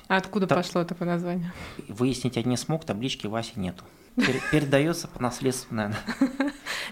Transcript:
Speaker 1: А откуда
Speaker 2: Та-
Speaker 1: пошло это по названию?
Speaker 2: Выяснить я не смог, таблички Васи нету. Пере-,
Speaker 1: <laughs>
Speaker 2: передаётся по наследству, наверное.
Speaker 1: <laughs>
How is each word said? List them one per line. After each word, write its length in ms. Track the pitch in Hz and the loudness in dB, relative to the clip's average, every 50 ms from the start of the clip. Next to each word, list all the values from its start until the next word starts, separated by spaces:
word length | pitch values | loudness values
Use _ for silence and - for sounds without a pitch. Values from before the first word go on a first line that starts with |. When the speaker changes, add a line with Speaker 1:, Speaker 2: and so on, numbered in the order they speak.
| - - | -2 0
Speaker 1:
А 100 | 185 190 | 2 2
откуда 300 | 185 - - 208 190 175 | 2 0 0 0 4 4
Speaker 2:
Та- 80 | - | 4
Speaker 1:
пошло 260 | 175 175 - - 180 | 4 2 2 0 0
это 140 | 170 170 180 | 0 0 -2
по 100 | - 175 | -2 -2
названию? 460 | 170 175 170 180 175 175 185 170 175 - - - - - - - - | 0 0 0 0 -2 -2 -2 -2 -4 -6 -8 -12 -12 -12 -14 -12 -12
Speaker 2:
Выяснить 480 | 104 101 120 135 127 - - 127 120 | -2 2 2 2 2 2 0 0 0
я 80 | 117 117 | 0 0
не 140 | 123 123 120 | 2 0 0
смог, 260 | - - 151 - - | 0 -2 -2 -2 -2
таблички 440 | - 104 101 117 135 - - - 107 | -4 -4 -2 -2 -4 -4 -4 -4 -4
Васи 260 | 107 117 117 - - 107 | -2 -2 -4 -4 -4 -4
нету. 240 | 95 90 - - - - - - - - - | -4 -4 -4 -6 -14 -20 -20 -20 -20 -6 0
Пере-, 260 | - 233 - 123 131 - | 2 2 4 2 2 0
Speaker 1:
<laughs> 60 | - | 2
Speaker 2:
передаётся 560 | - 151 147 139 139 139 143 160 170 - - - | 2 2 4 6 4 4 6 4 2 0 -4 -8
по 140 | - - | -6 -2
наследству, 540 | 123 120 - - 135 131 123 - - - 123 | -2 -2 -2 0 0 0 0 0 -4 -4 -2
наверное. 240 | 113 107 104 113 120 - - 233 - | -2 -2 -2 -2 -4 -4 -6 0 2
Speaker 1:
<laughs> 320 | 269 254 262 - 269 285 277 - - - - - - - | 2 2 2 0 -2 -2 -2 -6 -8 -6 -6 -6 -6 0